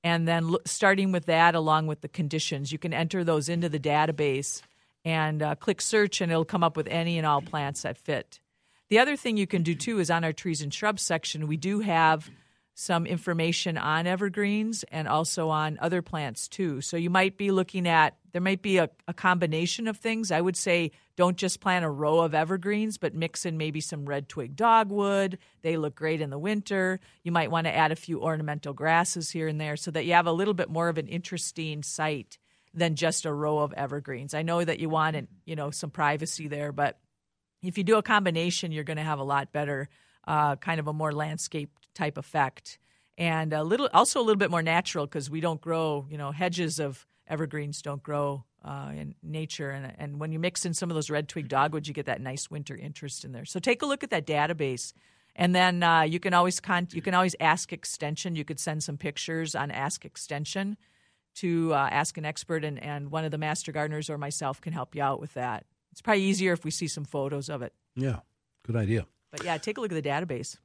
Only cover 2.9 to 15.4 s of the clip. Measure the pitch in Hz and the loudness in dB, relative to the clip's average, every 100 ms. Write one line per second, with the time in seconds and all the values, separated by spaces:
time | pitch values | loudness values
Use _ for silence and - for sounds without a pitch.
2.9 | 151 165 190 170 156 143 170 170 151 147 | -2 0 0 2 2 2 0 0 0 2
3.9 | 147 156 151 147 135 143 - - _ _ | 4 4 2 0 0 -2 -8 -12 _ _
4.9 | _ 165 160 156 156 151 147 - 180 - | _ -2 0 0 0 -2 0 -2 0 2
5.9 | 214 208 - 175 165 160 190 170 156 151 | 2 2 2 2 2 2 2 2 2 -2
6.9 | 165 165 165 156 143 170 156 139 143 - | -2 0 0 2 2 0 -4 -4 -4 -6
7.9 | - - 143 - - _ _ _ _ _ | -6 -4 -4 -4 -20 _ _ _ _ _
8.9 | 214 262 285 254 214 190 185 165 165 - | 6 6 2 0 0 2 0 0 -2 -2
9.9 | 220 165 170 165 156 180 151 147 - 214 | 0 2 2 0 -2 -4 -4 -4 -2 -2
10.9 | 208 - 165 - 156 151 156 175 202 208 | 0 -2 -2 -2 -4 -4 -2 0 0 2
11.9 | 165 160 160 - - _ _ _ - - | 6 6 4 -2 -20 _ _ _ -12 -2
12.9 | 170 170 170 - 170 165 170 185 160 147 | 0 0 -2 -2 0 0 0 -2 -2 0
13.9 | 156 175 185 196 208 202 208 220 220 - | 0 0 0 -2 0 0 0 -2 -4 -6
14.9 | 160 156 156 160 - | -6 0 0 0 0